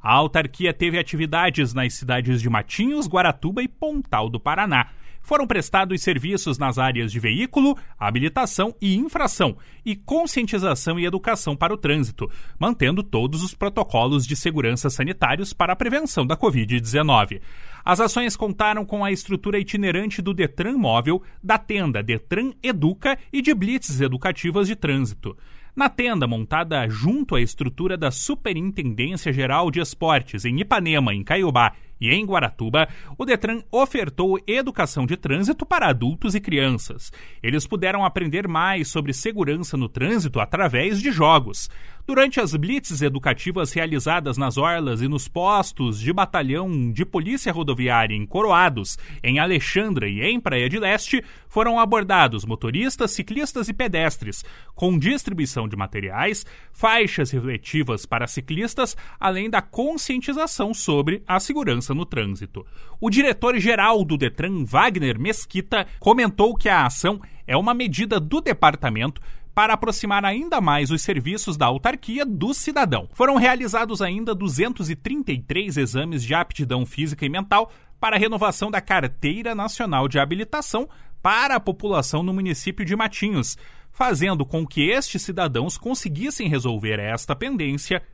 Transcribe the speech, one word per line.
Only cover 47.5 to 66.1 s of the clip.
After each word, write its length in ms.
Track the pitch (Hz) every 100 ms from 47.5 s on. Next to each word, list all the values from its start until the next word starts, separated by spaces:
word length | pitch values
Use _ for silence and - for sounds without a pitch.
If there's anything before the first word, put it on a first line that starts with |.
rodoviária 640 | 165 147 123 123 120 113 107
em 100 | 104
Coroados, 720 | 185 214 175 180 113 98 - - 143
em 160 | 120 135
Alexandra 720 | 170 170 - 185 214 151 104
e 120 | 101
em 200 | 147 240
Praia 280 | 220 127 123
de 100 | 202
Leste, 440 | 190 208 - 254 - - -
foram 300 | 208 226 233
abordados 680 | 226 220 196 185 135 110
motoristas, 640 | 110 110 113 139 254 - 226
ciclistas 580 | - - 226 294 262 214
e 60 |
pedestres, 680 | 202 247 170 160 - 107 - - - -
com 240 | - 180 170
distribuição 720 | 165 277 - 180 135 127 110
de 80 | 104
materiais, 720 | 95 104 98 101 180 208 - - -
faixas 580 | - - 226 214 - 131
refletivas 760 | 131 123 113 - 156 131 107 -
para 200 | 117 120
ciclistas, 720 | - 131 156 226 - 240 - - -
além 300 | 190 185 220
da 100 | 214
conscientização 1120 | - - 277 320 - 254 269 285 330 - 214
sobre 500 | 226 - 156 160 202 -
a 100 | 185
segurança 560 | - 285 214 120 -
no 120 | 139 175
trânsito. 600 | 120 101 98 101 - - - - -
O 80 | 220
diretor-geral 960 | 208 277 208 240 247 202 220 208 226
do 120 | 165 151
detran, 480 | 131 - 165 190
Wagner 560 | 113 139 233 180 135 110
Mesquita, 640 | 170 214 - 185 185 220 - -
comentou 560 | 214